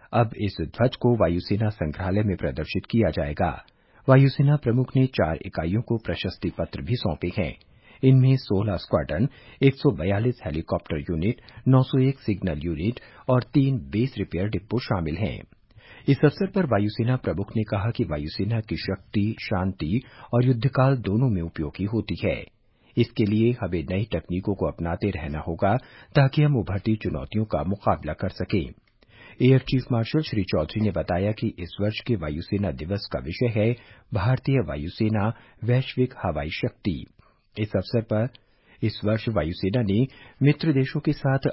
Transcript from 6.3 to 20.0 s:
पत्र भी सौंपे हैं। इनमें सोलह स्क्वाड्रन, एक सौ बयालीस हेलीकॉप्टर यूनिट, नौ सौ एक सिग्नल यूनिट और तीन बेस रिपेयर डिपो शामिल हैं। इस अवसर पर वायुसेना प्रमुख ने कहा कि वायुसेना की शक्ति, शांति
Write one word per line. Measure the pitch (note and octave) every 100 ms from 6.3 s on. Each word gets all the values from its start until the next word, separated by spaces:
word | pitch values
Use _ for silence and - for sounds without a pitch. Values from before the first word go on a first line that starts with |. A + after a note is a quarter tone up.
| - F2 -
पत्र | E2 -
भी | C#2+ B2
सौंपे | - D2+ F2 G#2
हैं। | D#2 - _ - - -
इनमें | C3 C3 C3 C3
सोलह | - G2 G#2+ F2
स्क्वाड्रन, | - - C2+ D2+ C3 - - -
एक | C#3
सौ | C3+ D3
बयालीस | G2 F#2 G2+ A#2+ B2 -
हेलीकॉप्टर | D2+ - F2 - D#2
यूनिट, | D2 E2 F#2+ - - - -
नौ | C3
सौ | B2+ C3+
एक | C3 C3+
सिग्नल | - F#2 F#2+ D2+
यूनिट | E2 D2+ F#2+ B2 - - -
और | B2+ -
तीन | D3+ C3+ C3 C#2
बेस | G2+ C3 -
रिपेयर | F#2 E2 G#2
डिपो | A2 - A#2+
शामिल | - G2+ D#2 C#2
हैं। | G2+ B1 - _ _ - - - -
इस | C3+
अवसर | D3+ - G3
पर | G3 E3
वायुसेना | G#2 G#2 - A2+ B2+
प्रमुख | G#2+ F2 G2+ A2
ने |
कहा | G#2+ G#2 G#2+
कि | -
वायुसेना | G2 D2+ D2+ - G2 A2+
की | G#2+ E2
शक्ति, | - G2 - G#2+ G#2 A2
शांति | - G2 F#2+ - D#2 A2+